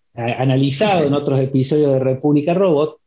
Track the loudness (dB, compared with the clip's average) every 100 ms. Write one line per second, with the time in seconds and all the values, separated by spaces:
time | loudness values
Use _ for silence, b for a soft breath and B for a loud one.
0 | _ -8 -6 -2 0 2 0 0 0 2
1 | 0 0 0 -2 0 -2 0 0 2 2
2 | 0 -2 0 0 0 0 2 2 -2 -6